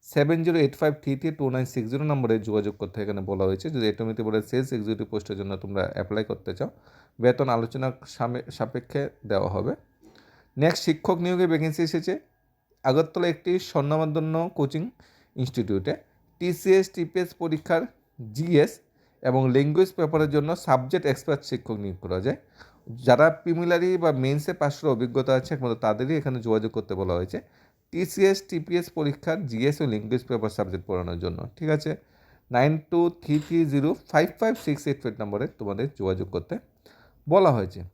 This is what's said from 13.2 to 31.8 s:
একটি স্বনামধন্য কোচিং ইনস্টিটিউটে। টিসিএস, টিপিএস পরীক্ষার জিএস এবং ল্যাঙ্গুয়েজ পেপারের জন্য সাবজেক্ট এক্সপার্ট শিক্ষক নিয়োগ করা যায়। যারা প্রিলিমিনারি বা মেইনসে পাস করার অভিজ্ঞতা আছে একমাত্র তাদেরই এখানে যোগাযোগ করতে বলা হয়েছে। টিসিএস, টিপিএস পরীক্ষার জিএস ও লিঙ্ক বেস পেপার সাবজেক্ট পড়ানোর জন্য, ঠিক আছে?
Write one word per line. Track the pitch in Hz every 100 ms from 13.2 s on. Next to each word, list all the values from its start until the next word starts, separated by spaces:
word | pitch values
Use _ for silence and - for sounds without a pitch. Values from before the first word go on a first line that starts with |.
| 175
একটি | 160 - 180
স্বনামধন্য | 180 160 143 156 156 151 156 160 170
কোচিং | - 143 156 208 - - _ _ -
ইনস্টিটিউটে। | 127 - 104 98 98 - _ _ _ _
টিসিএস, | 180 170 190 190 190
টিপিএস | - 170 185 180 -
পরীক্ষার | 170 156 - 170 247 _ _ _ 113
জিএস | 107 170 170 151 - _ _ _ _
এবং | 131 131 131
ল্যাঙ্গুয়েজ | 127 143 151 185
পেপারের | - 156 156 156
জন্য | 147 147 180
সাবজেক্ট | - 131 127 180 151
এক্সপার্ট | 131 - 143
শিক্ষক | - 127 - 110
নিয়োগ | 101 90
করা | 90 92
যায়। | 107 143 _ _ - _ -
যারা | 117 127 123 156
প্রিলিমিনারি | 156 170 170 175 175 180 185
বা | 165
মেইনসে | 139 131 147 147
পাস | 175 147 143
করার | 156
অভিজ্ঞতা | 123 123 127 127
আছে | 131 127
একমাত্র | 147 127 113
তাদেরই | 110 107 131 160
এখানে | 143 127
যোগাযোগ | 113 110 110
করতে | 113 107
বলা | 95 95
হয়েছে। | 87 95 - - _ _ _ _
টিসিএস, | 165 180 - 196 196 -
টিপিএস | 170 156 175 175
পরীক্ষার | - 147 143 - 160 151
জিএস | 113 131 147
ও | 147
লিঙ্ক | 107 107
বেস | 123
পেপার | - 120 107
সাবজেক্ট | 104 98 92 -
পড়ানোর | 92 87 85
জন্য, | 90 85 - -
ঠিক | 156
আছে? | 151